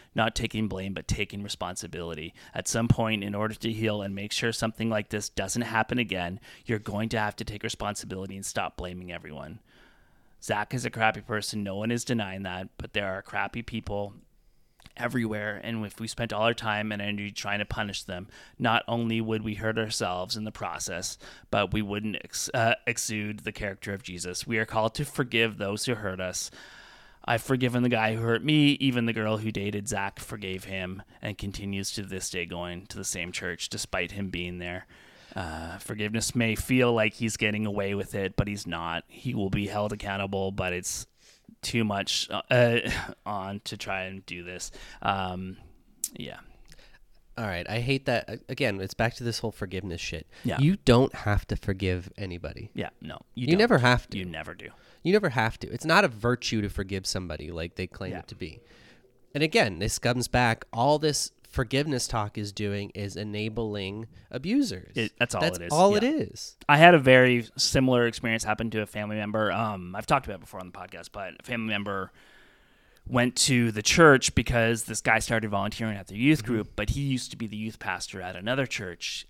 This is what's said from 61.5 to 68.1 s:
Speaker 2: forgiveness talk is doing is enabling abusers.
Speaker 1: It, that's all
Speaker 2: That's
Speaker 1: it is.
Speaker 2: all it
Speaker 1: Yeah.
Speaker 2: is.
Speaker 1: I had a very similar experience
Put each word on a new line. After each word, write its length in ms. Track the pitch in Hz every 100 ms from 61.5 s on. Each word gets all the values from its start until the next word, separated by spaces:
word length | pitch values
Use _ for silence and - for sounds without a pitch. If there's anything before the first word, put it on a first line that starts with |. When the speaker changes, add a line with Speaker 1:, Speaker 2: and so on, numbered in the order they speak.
Speaker 2:
forgiveness 560 | - 120 131 151 127 -
talk 300 | 117 104 -
is 160 | 104
doing 380 | 101 104 101 101
is 260 | - 101 95
enabling 880 | 107 104 107 110 110 104 95 104 113 - -
abusers. 640 | 127 156 262 254 90 -
Speaker 1:
It, 180 | - 110 -
that's 160 | -
all 60 | 101
Speaker 2:
That's 180 | 165 180
Speaker 1:
it 60 |
is. 80 | 170
Speaker 2:
all 220 | 151 190
it 80 | 208
Speaker 1:
Yeah. 80 | 240
Speaker 2:
is. 460 | 311 - - - - -
Speaker 1:
I 80 | 143
had 160 | 170
a 40 | 170
very 480 | 131 131 127 120 113 -
similar 500 | - 143 131 123
experience 380 | 120